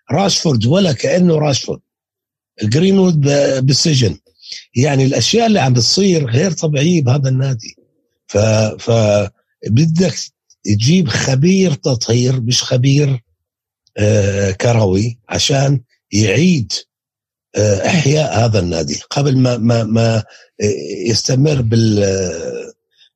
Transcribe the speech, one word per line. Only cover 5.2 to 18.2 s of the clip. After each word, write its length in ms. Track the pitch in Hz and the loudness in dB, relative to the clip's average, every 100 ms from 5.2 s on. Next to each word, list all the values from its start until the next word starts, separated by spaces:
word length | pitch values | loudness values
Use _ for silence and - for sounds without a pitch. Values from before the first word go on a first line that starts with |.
| - 220 226 | 0 0 2
اللي 120 | 196 | 2
عم 140 | 131 | 2
بتصير 560 | 123 113 190 196 165 131 | 2 0 0 2 0 0
غير 220 | 120 190 | 0 0
طبيعية 520 | 156 160 143 165 175 | -2 -2 0 0 0
بهذا 260 | 123 147 135 | 2 0 0
النادي. 460 | 131 135 117 - - _ _ _ _ - | -2 -2 -4 -10 -20 _ _ _ _ -4
ف-، 100 | 104 110 110 110 - | 0 2 2 0 -4
فبدك 1400 | - 113 107 104 95 _ _ _ - 117 165 160 180 - - _ _ _ | -2 2 2 2 0 _ _ _ -2 0 2 2 0 -2 -12 _ _ _
تجيب 440 | - 104 123 185 147 | -4 0 2 2 0
خبير 640 | - - 131 175 190 180 | -2 -2 0 2 2 0
تطهير، 680 | 143 151 117 - 120 123 131 | 0 -2 -4 0 0 0 -2
مش 220 | 113 120 | -2 -4
خبير، 600 | - 127 135 139 143 127 _ _ _ _ _ _ _ - | -2 0 2 2 2 -2 _ _ _ _ _ _ _ -2
آه، 540 | 107 107 101 98 98 | 0 2 0 -2 -2
كروي، 680 | 95 123 117 101 95 117 117 - | -2 0 2 2 0 -2 -8 -8
عشان 520 | 104 - 139 139 135 - _ - | -4 -2 0 0 -2 -4 _ -6
يعيد، 600 | 101 107 110 185 160 101 - - _ _ _ _ _ _ 101 | 0 0 2 2 2 -2 -8 -12 _ _ _ _ _ _ -2
آه، 320 | 104 98 - | 0 0 0
إحياء 580 | 185 135 151 | 0 2 0